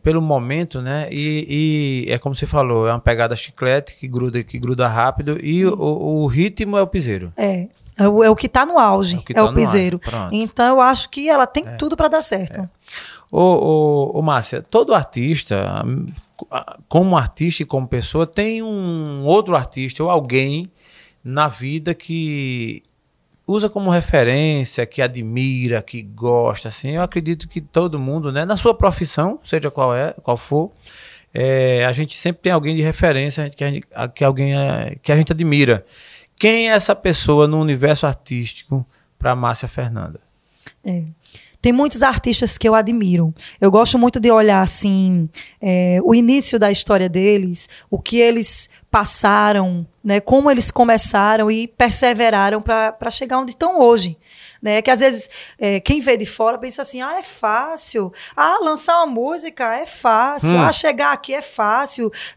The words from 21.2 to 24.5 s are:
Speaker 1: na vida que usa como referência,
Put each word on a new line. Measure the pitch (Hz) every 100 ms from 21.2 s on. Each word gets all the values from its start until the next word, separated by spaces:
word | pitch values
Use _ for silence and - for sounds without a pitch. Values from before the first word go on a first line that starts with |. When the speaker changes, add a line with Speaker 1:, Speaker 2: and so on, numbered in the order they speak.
Speaker 1:
na | 123 135 151
vida | 107 131 156 156
que | 165 - 165 156 147 135 123 113 - _ _ _ _ _ _ -
usa | 208 208
como | 208 196
referência, | 175 160 156 120 135 156